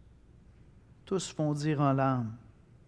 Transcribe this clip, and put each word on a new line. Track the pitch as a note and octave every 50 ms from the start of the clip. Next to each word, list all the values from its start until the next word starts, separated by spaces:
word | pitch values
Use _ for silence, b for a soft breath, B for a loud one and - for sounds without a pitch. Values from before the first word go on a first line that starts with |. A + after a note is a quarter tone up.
| - - - - - - - - - - - - - - - - - - - - -
Tous | - G3 F#3 - -
fondirent | - - D#3 D3+ D3 D3 D3 D#3 D3+ C3+
en | D3 C#3
larmes. | C3+ C3+ C3+ C3+ C3 B2+ A#2 A2 A2+ - - - - - - - - - -